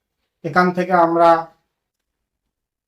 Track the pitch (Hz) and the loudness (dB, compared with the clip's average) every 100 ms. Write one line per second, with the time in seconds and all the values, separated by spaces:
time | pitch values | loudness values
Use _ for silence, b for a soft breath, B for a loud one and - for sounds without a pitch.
0 | _ _ _ _ 165 175 185 180 180 180 | _ _ _ _ -6 -2 -2 -2 -2 0
1 | 170 170 170 165 160 _ _ _ _ _ | 0 2 2 2 -2 _ _ _ _ _
2 | _ _ _ _ _ _ _ _ | _ _ _ _ _ _ _ _